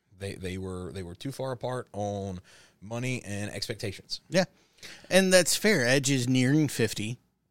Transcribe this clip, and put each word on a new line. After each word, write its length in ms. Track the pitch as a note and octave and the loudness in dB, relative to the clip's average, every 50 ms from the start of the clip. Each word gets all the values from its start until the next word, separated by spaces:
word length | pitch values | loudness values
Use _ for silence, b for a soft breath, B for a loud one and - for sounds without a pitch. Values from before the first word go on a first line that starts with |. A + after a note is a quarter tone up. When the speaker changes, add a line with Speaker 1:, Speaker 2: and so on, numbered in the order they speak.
| _ _ _ F#2 | _ _ _ -12
Speaker 1:
They, 160 | G2 G2 - | -10 -10 -8
they 220 | - F#2 F2+ F#2 | -8 -8 -8 -6
were, 360 | F#2+ F#2 F#2 F#2 F2+ F#2 E2 | -6 -6 -8 -8 -8 -8 -8
they 100 | - G2 | -10 -10
were 120 | F#2 F2 G2+ | -10 -10 -12
too 160 | - - C3+ | -10 -10 -10
far 200 | C3 - C3 C3 | -8 -6 -6 -6
apart 360 | B2+ A#2 - B2 B2+ B2+ - - | -6 -6 -6 -6 -6 -6 -8 -8
on 480 | - G2+ G#2 G2+ G2+ G2+ G2 G2 F#2 F2+ b b b b b b b b | -8 -6 -4 -4 -4 -4 -6 -6 -8 -10 b b b b b b b b
money 420 | - G#2 A2+ A#2+ B2 C3 B2+ - | -12 -10 -8 -6 -4 -4 -4 -4
and 280 | - F#2+ G2+ G2+ G#2 G#2 | -6 -6 -6 -6 -6 -6
expectations. 720 | - - - - A2+ - - G#2 G2 - - - - - _ - | -8 -10 -10 -10 -10 -8 -8 -8 -8 -10 -12 -12 -12 -12 _ -2
Speaker 2:
Yeah. 140 | C#3+ F3+ F3+ - B B B B B B B B B B B B | 0 0 0 0 B B B B B B B B B B B B
And 200 | F3 F#3 F#3+ F#3 | 4 4 6 6
that's 260 | F#3 F3+ F3 - - | 6 6 6 4 2
fair. 280 | - - G#3 G#3+ C#3 A#2+ | 2 4 4 4 4 4
Edge 240 | A#2+ C3 C#3+ C3 C3+ | 4 4 4 4 4
is 160 | C#3+ C3 A#2+ | 2 2 2
nearing 420 | B2 C3 C3 B2+ B2+ C#3+ D#3 D#3 C3 | 4 4 4 6 6 6 4 4 2
fifty. 500 | - - A#2 G#2 - - G#2 A2 B2 - _ _ _ _ _ _ | 2 0 0 0 0 -2 -6 -6 -8 -10 _ _ _ _ _ _